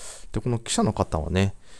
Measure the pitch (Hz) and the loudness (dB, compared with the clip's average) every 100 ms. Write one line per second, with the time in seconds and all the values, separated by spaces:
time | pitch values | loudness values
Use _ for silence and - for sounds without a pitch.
0 | - - - 160 127 117 - - 208 - | -14 -14 -6 -4 0 -2 0 2 2 4
1 | 95 80 78 90 98 - - - | 2 0 2 4 2 0 -16 -18